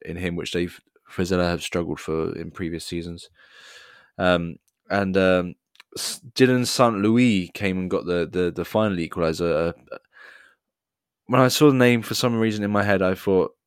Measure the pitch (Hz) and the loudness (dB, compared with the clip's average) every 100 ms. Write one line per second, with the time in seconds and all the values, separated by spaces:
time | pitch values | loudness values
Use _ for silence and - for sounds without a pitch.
0 | - 85 90 85 - 87 87 - _ _ | -14 -8 -6 -6 -6 -4 -4 -8 _ _
1 | _ - 90 90 87 85 - 90 85 78 | _ -6 -2 0 0 -2 -4 -4 -4 -6
2 | - 80 80 - 85 - 85 82 - 87 | -4 -4 -4 -6 -10 -8 -8 -8 -8 -8
3 | 85 85 - _ _ - - - - - | -8 -12 -18 _ _ -20 -20 -20 -20 -20
4 | _ - 90 87 85 - _ _ - 98 | _ -2 2 2 0 -10 _ _ -6 -2
5 | 95 92 92 92 90 - _ _ _ - | 0 2 4 2 0 -8 _ _ _ -10
6 | - - 131 - 131 127 120 - 120 104 | -10 -10 -8 2 4 4 0 2 2 4
7 | 104 117 123 101 85 - 98 92 92 92 | 2 4 4 2 -2 -4 -4 -2 -2 -2
8 | 87 87 82 90 87 85 85 110 107 90 | -2 -2 -2 -2 -2 -4 -4 0 0 -2
9 | 82 90 82 78 85 78 85 - - - | -4 -2 -2 0 -2 0 -2 -4 -12 -20
10 | _ - - - _ _ _ _ _ _ | _ -20 -20 -20 _ _ _ _ _ _
11 | _ _ - 127 127 - 151 131 123 120 | _ _ -2 2 2 4 4 6 4 4
12 | 107 113 123 113 110 107 104 104 101 95 | 0 -4 -2 0 0 0 -2 0 2 2
13 | 92 92 - 92 - - | 0 -2 0 2 2 -4